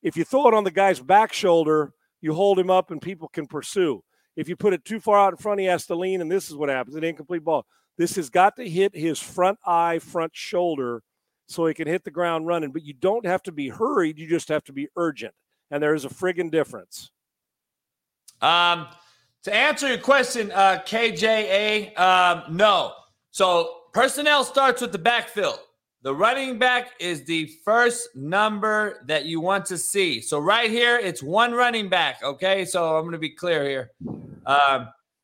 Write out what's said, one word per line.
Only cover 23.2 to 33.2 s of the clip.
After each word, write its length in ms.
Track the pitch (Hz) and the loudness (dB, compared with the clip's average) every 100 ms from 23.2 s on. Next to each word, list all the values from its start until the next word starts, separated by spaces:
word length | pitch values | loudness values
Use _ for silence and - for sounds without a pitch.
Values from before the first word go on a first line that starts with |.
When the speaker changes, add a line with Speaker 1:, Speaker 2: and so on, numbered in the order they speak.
| _ | _
Speaker 2:
So 440 | - 190 175 165 - _ | 0 4 4 0 -8 _
personnel 500 | 202 262 269 294 294 | 0 0 2 2 2
starts 380 | 254 - 269 247 | 2 2 2 2
with 100 | 240 | -4
the 60 | 180 | 0
backfield. 600 | 165 240 220 208 170 - - _ _ _ | 0 0 -2 -2 -2 -4 -12 _ _ _
The 140 | 131 143 | -6 2
running 420 | 214 269 262 233 | 2 2 -4 0
back 340 | 254 247 240 - | 2 2 -2 -8
is 240 | 175 165 131 | -6 -6 -4
the 260 | 165 156 - - | -4 -4 -8 0
first 500 | 226 240 240 - 135 | 4 4 0 -10 -10
number 880 | 139 190 214 208 214 214 208 - 123 | -2 0 0 0 -2 0 -2 -6 -4
that 180 | 156 147 | -4 -2
you 160 | 165 | -4
want 240 | 170 196 - | -2 -2 -2
to 120 | 175 | -6
see. 440 | - 202 185 117 | -4 0 0 -2
So 180 | - 151 | -4 -2
right 320 | 151 214 233 | 2 2 2
here, 260 | 226 240 240 | 2 2 2
it's 240 | 196 165 | 0 -6
one 300 | 139 190 240 | -2 2 2
running 380 | 240 247 226 196 | 2 0 0 -2
back, 340 | 180 151 127 | 0 0 -2
okay? 400 | 135 143 185 196 | -8 -4 0 0
So 320 | 180 180 165 160 | 0 -2 0 0
I'm 80 | |
gonna 140 | 165 | -2
be 140 | 165 | -6